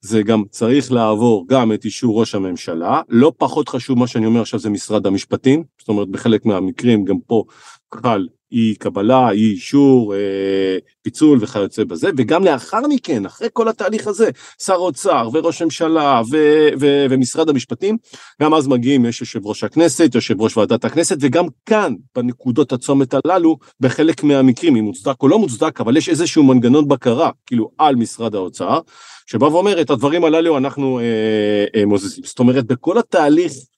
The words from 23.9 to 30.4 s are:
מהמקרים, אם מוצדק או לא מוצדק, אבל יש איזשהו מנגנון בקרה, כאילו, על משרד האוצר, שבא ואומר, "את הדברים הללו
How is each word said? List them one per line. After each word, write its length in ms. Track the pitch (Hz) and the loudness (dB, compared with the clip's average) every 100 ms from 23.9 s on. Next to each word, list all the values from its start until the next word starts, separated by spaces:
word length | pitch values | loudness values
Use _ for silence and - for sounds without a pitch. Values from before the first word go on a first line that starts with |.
| - 160 156 | 0 0 0
מהמקרים, 520 | 147 139 131 120 170 123 | 2 4 4 2 2 0
אם 80 | |
מוצדק 400 | 107 90 - 131 | 0 -6 -8 0
או 40 | 135 | 2
לא 120 | 196 | 2
מוצדק, 420 | 196 113 156 - | 0 -2 -6 -4
אבל 160 | 113 135 | 0 0
יש 120 | 160 | 0
איזשהו 340 | 156 170 160 | -2 0 4
מנגנון 440 | 139 127 117 139 147 | 4 4 4 2 2
בקרה, 440 | 127 127 120 156 - - | 0 0 0 -2 -4 -6
כאילו, 260 | 120 110 _ | -4 -4 _
על 180 | 151 131 | 0 2
משרד 400 | 110 - 113 104 | -2 -4 -6 -6
האוצר, 440 | 92 - 90 139 165 - - - _ | -8 -8 -4 -4 -4 -20 -20 -20 _
שבא 200 | 151 147 | 0 2
ואומר, 360 | 160 190 185 | 2 2 0
"את 80 | 151 | 0
הדברים 340 | 139 139 170 | 0 0 0
הללו 340 | 165 160 | 2 2